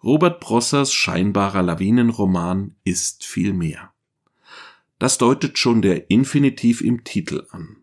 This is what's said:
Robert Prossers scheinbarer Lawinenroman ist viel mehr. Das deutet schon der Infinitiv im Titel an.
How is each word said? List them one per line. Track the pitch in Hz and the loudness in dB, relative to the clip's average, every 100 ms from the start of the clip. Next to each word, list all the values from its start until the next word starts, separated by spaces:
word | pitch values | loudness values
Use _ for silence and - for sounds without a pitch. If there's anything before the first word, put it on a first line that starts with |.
Robert | - 151 175 - | 2 2 2 0
Prossers | - 113 117 143 135 | -2 -2 0 0 0
scheinbarer | - - 90 98 98 98 98 | -2 -2 0 0 0 0 0
Lawinenroman | 90 85 95 120 117 110 98 92 87 92 101 _ | -2 0 2 2 2 2 0 0 -2 -4 -6 _
ist | - 90 - - - | -6 -4 -6 -8 -10
viel | - 101 | -4 -2
mehr. | 95 82 73 - _ _ _ _ _ _ - - _ _ _ | -2 -4 -6 -18 _ _ _ _ _ _ -20 -20 _ _ _
Das | 131 - | -2 2
deutet | 120 131 - - | 2 2 -2 -2
schon | 131 117 | 2 2
der | 98 87 - | 2 0 2
Infinitiv | 104 135 147 139 - 117 117 | 2 2 2 2 2 0 0
im | - 120 | 0 -2
Titel | - 107 82 - - | -4 -6 -4 -8 -10
an. | - 82 - | -18 -18 -20